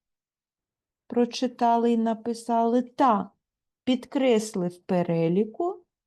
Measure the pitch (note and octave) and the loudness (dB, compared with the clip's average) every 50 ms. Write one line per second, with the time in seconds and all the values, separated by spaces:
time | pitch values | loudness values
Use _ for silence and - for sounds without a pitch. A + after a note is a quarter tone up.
0 | _ _ _ _ _ _ _ _ _ _ _ _ _ _ _ _ _ _ _ _ | _ _ _ _ _ _ _ _ _ _ _ _ _ _ _ _ _ _ _ _
1 | _ - A#3 A#3+ A#3+ A#3+ - - C4 B3 A#3+ - A#3+ A#3 A#3 A#3 A#3 A#3 A#3 A3+ | _ -6 -2 0 0 0 -2 -4 -6 -6 -4 -2 0 0 2 2 2 2 2 2
2 | A3+ A3+ A3+ A3 - A#3+ A#3 A3+ - - A#3 A#3 A#3 A#3 A#3 B3+ B3 B3 - - | 0 -2 -2 -4 -6 -8 -8 -8 -6 -2 0 0 0 2 2 0 -2 -2 0 2
3 | C#4+ B3+ G#3+ G3 F#3+ - _ _ _ _ _ _ _ _ _ _ _ B3 B3+ B3+ | 2 4 4 2 0 -6 _ _ _ _ _ _ _ _ _ _ _ -2 -2 -2
4 | - - - C#4 C4 B3+ A#3 G#3+ G#3+ - - G3 F3 F3 F3 - _ - F#3 F3+ | -2 -4 -2 0 2 4 2 2 0 -2 -4 -4 -4 -4 -6 -8 _ -2 0 0
5 | E3+ E3+ E3+ E3 E3 E3 F3 G3 A3+ A3 - - E4+ F4+ G#4 - - _ _ _ | 0 0 0 0 0 2 2 0 0 -2 -4 -6 -4 -4 -6 -8 -12 _ _ _
6 | _ | _